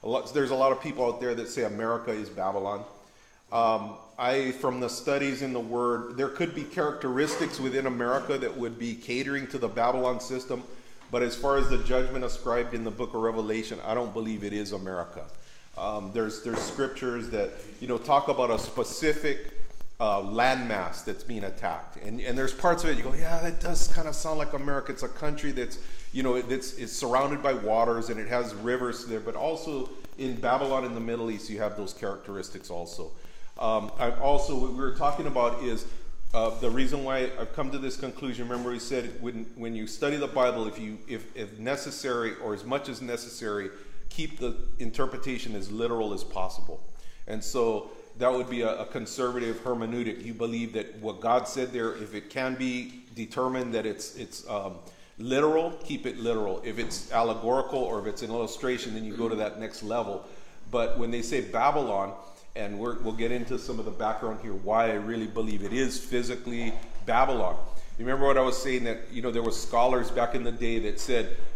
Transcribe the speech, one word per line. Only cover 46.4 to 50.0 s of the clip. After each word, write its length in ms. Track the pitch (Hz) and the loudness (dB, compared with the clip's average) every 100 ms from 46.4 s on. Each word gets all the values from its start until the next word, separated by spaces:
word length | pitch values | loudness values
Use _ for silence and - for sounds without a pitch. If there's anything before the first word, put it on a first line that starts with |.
| 92 - - - - - - - - | 2 6 4 4 -2 -4 -8 -6 -4
And 160 | 110 | -2
so 480 | - 131 113 110 - - - - | -2 2 2 2 -4 -16 -16 0
that 140 | 123 | 2
would 180 | 127 123 | 2 -2
be 120 | 120 | -2
a, 180 | 117 101 | -2 -2
a 60 | 107 | -6
conservative 720 | - 110 - 123 123 117 113 | -6 -8 -2 -2 -2 -4 -4
hermeneutic. 600 | 127 120 113 120 | -4 -2 -2 -2